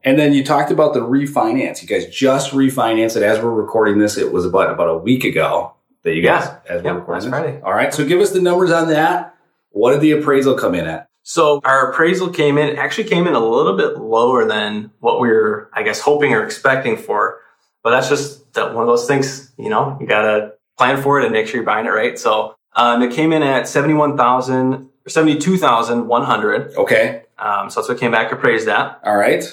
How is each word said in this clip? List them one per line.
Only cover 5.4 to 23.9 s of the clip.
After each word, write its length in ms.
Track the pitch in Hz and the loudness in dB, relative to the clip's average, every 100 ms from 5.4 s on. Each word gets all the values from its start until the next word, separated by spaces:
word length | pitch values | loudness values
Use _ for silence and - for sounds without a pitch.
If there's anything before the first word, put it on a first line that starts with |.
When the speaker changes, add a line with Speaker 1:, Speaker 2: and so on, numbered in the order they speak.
| 78 85 - _ _ _ | -2 -2 -6 _ _ _
Speaker 1:
that 120 | 85 | -4
you 80 | 80 | 0
guys, 220 | - 170 | 2 0
Speaker 2:
Yeah. 120 | - - - 87 | -2 -12 -10 -6
Speaker 1:
as 60 | |
we're 80 | 87 | -6
Speaker 2:
Yep, 80 | 90 | -6
Speaker 1:
recording 140 | 87 | -6
Speaker 2:
last 100 | 87 | -8
Speaker 1:
this. 60 | 113 | -6
Speaker 2:
Friday. 300 | 139 156 - | -6 -6 -8
Speaker 1:
All 100 | - | -4
right. 180 | 101 135 | -2 -2
So 120 | 151 139 | -2 0
give 140 | 180 | 2
us 100 | 196 | 2
the 100 | 185 | 2
numbers 300 | 175 175 180 | 2 2 2
on 180 | 165 160 | 2 2
that. 460 | 151 151 180 - _ _ _ _ | 2 2 0 -6 _ _ _ _
What 220 | 101 120 | 0 2
did 80 | 143 | 4
the 100 | 156 | 4
appraisal 420 | 151 147 139 131 | 2 2 2 2
come 200 | 127 107 | 0 0
in 120 | 87 80 | -2 -4
at? 220 | 78 - _ | -8 -12 _
Speaker 2:
So 360 | - 165 156 143 | -8 0 2 2
our 260 | 131 135 131 | 2 2 2
appraisal 380 | - 165 180 180 | 0 0 0 -4
came 260 | 175 147 143 | 0 0 2
in, 180 | 147 139 | 0 -2
actually 280 | 139 - 220 | -4 -4 -2
came 180 | 180 175 | 0 2
in 80 | |
a 60 | 135 | 0
little 360 | 113 117 170 196 | 2 2 2 0
bit 220 | 151 - | -2 -2
lower 480 | 110 113 123 127 110 | -2 2 2 2 0
than 440 | 107 104 107 107 _ | 0 -4 -6 -10 _
what 200 | 117 117 | -2 0
we 80 | 123 | 2
were, 400 | 110 107 107 - | 2 2 -2 -8
I 80 | - | -4
guess, 180 | 107 107 | -4 -2
hoping 320 | - 147 143 | 0 2 2
or 100 | 127 | 0
expecting 520 | 107 - 139 131 123 110 | -2 -2 0 0 -2 -6
for. 440 | - 104 98 - _ _ _ _ | -4 -2 -2 -4 _ _ _ _
But 80 | 113 | 0
that's 180 | 127 135 | 0 0
just 440 | 143 143 - _ | -2 -4 -12 _
that 200 | 113 104 | -6 -4
one 80 | 113 | -2
of 60 | 117 | 0
those 180 | 120 - | 0 0
things, 440 | 139 135 - - - | -2 -2 -6 -18 -12
you 100 | 107 | -4
know, 260 | 107 139 135 | -2 -2 -6
you 60 | - | -2
gotta 460 | 107 107 107 104 - _ - | 0 2 0 -4 -14 _ 0
plan 240 | 127 135 | 0 2
for 180 | 135 139 | 0 2
it 40 | |
and 80 | 117 | 2
make 140 | 110 107 | 0 -2
sure 100 | 120 | -4
you're 80 | |
buying 220 | 107 107 110 | -2 -2 0
it 40 | |
right. 280 | 107 120 - | 0 -2 -2
So, 360 | 117 107 107 - _ - | -2 0 -2 -8 _ 0
um, 240 | 120 120 | 2 2
it 100 | 123 | 0
came 200 | 120 156 | 0 2
in 100 | 160 | 2
at 240 | 143 131 - | 2 0 -2
seventy-one 480 | 151 143 | -2 0